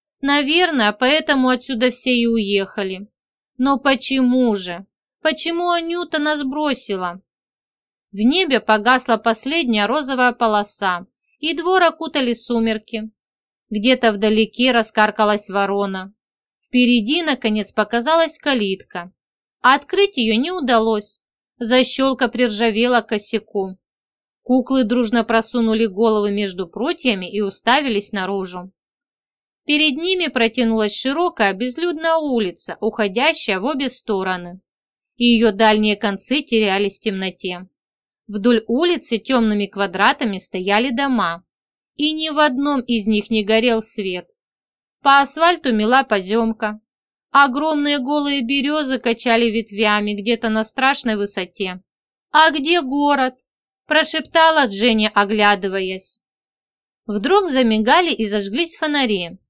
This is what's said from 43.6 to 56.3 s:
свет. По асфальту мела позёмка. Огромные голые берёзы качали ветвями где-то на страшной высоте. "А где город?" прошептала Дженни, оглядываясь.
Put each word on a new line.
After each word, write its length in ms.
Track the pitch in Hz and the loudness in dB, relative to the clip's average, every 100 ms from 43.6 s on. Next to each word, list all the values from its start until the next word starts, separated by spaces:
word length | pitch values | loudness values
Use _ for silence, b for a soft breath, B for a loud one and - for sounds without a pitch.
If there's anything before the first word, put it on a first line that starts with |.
| 247 226 | 2 0
свет. 480 | - - 190 180 - _ _ _ _ _ _ _ | -4 -8 -6 -6 -10 _ _ _ _ _ _ _
По 200 | 277 277 | 4 4
асфальту 520 | 277 302 339 339 277 | 4 2 2 2 0
мела 300 | 220 214 254 | 0 4 2
позёмка. 760 | 262 202 185 220 226 220 214 214 _ _ _ _ _ | 2 -2 0 -2 -2 -2 -6 -8 _ _ _ _ _
Огромные 640 | 277 277 254 311 302 294 285 | 4 4 2 -2 -2 0 -2
голые 440 | 254 294 285 277 | -2 -2 0 -2
берёзы 580 | 233 277 277 302 269 262 | -2 -2 0 -2 -2 -2
качали 460 | 240 233 247 226 226 | -2 -2 0 2 2
ветвями 680 | 220 220 202 214 208 208 | -2 -6 -2 0 0 0
где-то 360 | 208 202 233 233 | -4 -2 -2 0
на 140 | 220 | -2
страшной 520 | 214 - 262 277 240 214 | -2 0 0 0 -2 -2
высоте. 680 | 202 - 185 - 190 185 _ _ _ _ _ | -4 -6 -8 -8 -8 -8 _ _ _ _ _
"А 200 | 302 320 | 4 4
где 320 | 302 285 349 | 2 0 0
город?" 500 | 262 285 285 277 262 262 _ _ _ _ - | 0 0 0 2 0 -4 _ _ _ _ -2
прошептала 800 | 302 311 320 320 330 320 320 262 | 0 2 -2 0 4 6 4 2
Дженни, 420 | 196 240 220 214 | 2 2 2 0
оглядываясь. 1080 | 208 202 214 208 202 190 196 185 190 - - _ | 0 0 2 2 2 -2 -4 -6 -8 -12 -18 _